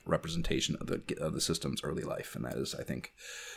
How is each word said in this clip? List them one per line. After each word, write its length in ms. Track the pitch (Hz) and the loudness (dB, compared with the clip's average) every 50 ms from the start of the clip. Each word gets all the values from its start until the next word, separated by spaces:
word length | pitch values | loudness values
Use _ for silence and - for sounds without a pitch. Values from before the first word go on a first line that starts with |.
| - | 2
representation 720 | 87 82 - - - - - - - 73 67 - - - - | 2 2 4 4 0 0 2 4 4 4 4 4 2 0 0
of 60 | - | 0
the, 160 | - - - - - - - | 0 0 -2 0 -2 -2 0
of 140 | 80 78 - | 0 0 2
the 80 | - | 2
system's 400 | - - 82 - - 69 - - - | 2 2 2 2 2 0 0 0 0
early 200 | 71 - - - | 0 0 0 0
life, 320 | - - - - - - | -2 -2 -4 -4 -6 -6
and 100 | 57 57 | -4 -4
that 120 | 62 58 | -2 0
is, 180 | 65 67 - - | -2 -2 -2 -2
I 80 | - - | -4 -2
think, 280 | - 65 62 - - - - - - - - - - - | -2 -2 -4 -4 -8 -14 -14 -12 -10 -10 -10 -10 -10 -12